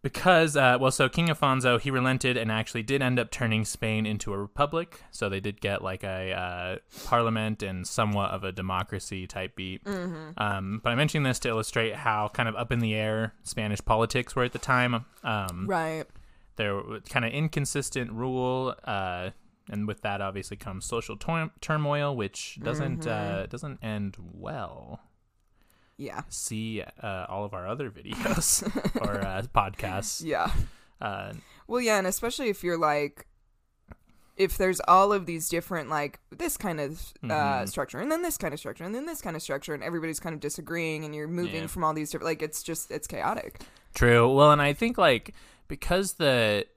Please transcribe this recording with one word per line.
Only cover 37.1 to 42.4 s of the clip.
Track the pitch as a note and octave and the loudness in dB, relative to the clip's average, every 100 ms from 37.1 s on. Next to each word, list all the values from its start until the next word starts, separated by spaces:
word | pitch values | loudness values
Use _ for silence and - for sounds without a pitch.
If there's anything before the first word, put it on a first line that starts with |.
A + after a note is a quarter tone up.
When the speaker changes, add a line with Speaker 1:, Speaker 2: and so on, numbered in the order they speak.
| - | -10
Speaker 2:
uh, | - | -2
Speaker 1:
Mm-hmm. | D#3 C#3+ C3 F#3+ | 0 2 0 -2
Speaker 2:
structure, | - C3+ - | -4 -6 -6
and | B3 | -2
then | E4 | -2
this | F4 - | -2 -4
kind | E3+ | -4
of | D3 | -6
structure, | - - | -10 -10
and | F3+ | -8
then | A3+ | -8
this | D#4+ D#4 | -8 -8
kind | G3 | -8
of | D#3+ | -8
structure, | - C#3+ E3+ | -6 -6 -6
and | D3 | -6
everybody's | - E3+ D#3+ D3+ | -4 -4 -4 -6
kind | E3+ | -8
of | D#3 | -6
disagreeing, | D3 D#3+ D3 E3+ D#3+ D#3 | -8 -8 -6 -4 -4 -4
and | D#3 | -8
you're | D3+ D3+ | -8 -4
moving | F3 F3 - | -4 -4 -4
Speaker 1:
Yeah. | - | -6
Speaker 2:
from | F3+ | -2
all | D#3+ | 0
these | D#3 D3+ | 0 -4
different, | D#3+ | -4
like, | E3 D#3+ | -2 -2